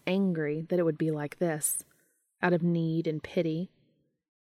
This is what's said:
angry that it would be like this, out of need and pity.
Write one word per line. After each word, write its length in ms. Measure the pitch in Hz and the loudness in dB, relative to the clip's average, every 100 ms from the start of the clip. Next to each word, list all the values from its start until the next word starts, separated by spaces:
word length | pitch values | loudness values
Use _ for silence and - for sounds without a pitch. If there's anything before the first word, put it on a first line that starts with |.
| - | 0
angry 600 | 190 196 165 147 151 160 | 2 2 0 -2 -2 0
that 100 | 180 | 2
it 60 | |
would 140 | 165 151 | 2 2
be 120 | 160 | 0
like 280 | 151 147 - | -2 -4 -2
this, 460 | 175 151 - - - _ _ _ _ - | -2 0 -2 -4 -8 _ _ _ _ -2
out 100 | 180 | 2
of 100 | 175 | 2
need 440 | 175 170 165 165 165 | 2 2 0 0 -2
and 160 | 156 | -4
pity. 480 | - 185 165 160 185 _ _ _ _ _ _ _ _ | -4 -2 0 -2 -6 _ _ _ _ _ _ _ _